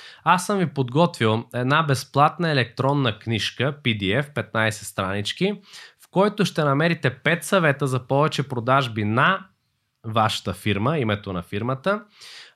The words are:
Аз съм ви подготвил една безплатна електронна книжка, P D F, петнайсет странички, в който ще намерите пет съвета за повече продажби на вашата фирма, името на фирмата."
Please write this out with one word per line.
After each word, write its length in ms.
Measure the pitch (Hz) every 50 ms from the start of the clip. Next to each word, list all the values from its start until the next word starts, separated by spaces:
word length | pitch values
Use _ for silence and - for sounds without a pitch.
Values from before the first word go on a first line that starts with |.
| - - - - -
Аз 220 | 156 175 180 185
съм 120 | - 208 196
ви 80 | 180
подготвил 760 | 147 - 147 131 120 123 147 175 170 175 - 117 110 110 113 117 - -
една 280 | 120 123 131 143 156 165
безплатна 680 | 147 135 - - - - 139 143 156 160 - 175 165
електронна 680 | 151 135 117 - - - 123 135 143 147 135 120 104 -
книжка, 560 | - 113 117 104 - - - - 120 143 147 - -
P 160 | 123 113 107
D 220 | 101 92 98 131 143
F, 100 | 143 -
петнайсет 540 | 120 107 - - 113 110 110 107 - - -
странички, 640 | - - 98 92 98 104 104 - - - 175 190 208 208 - - - - - - _ _ _
в 60 | _
който 340 | - 170 196 208 208 208 196
ще 200 | 175 - - 156
намерите 460 | 147 139 143 160 170 170 - - 135
пет 340 | - - - 147 165 170 -
съвета 420 | - - 190 170 151 135 131 151
за 200 | 135 127 127 -
повече 420 | - 135 139 151 156 - - 139 -
продажби 560 | 131 120 113 120 131 139 135 120 110 110 104
на 340 | 104 110 120 143 170 190 190 - - _ _ _ _ _ _ _ _ _ _ -
вашата 480 | 110 110 113 110 110 - - - 107 92
фирма, 460 | - - 107 101 98 104 127 165 160
името 340 | 123 110 104 98 - 101 92
на 100 | 90 87
фирмата." 600 | - - 101 110 120 131 131 - 190 202 214 220 _ _ - - - - - - - _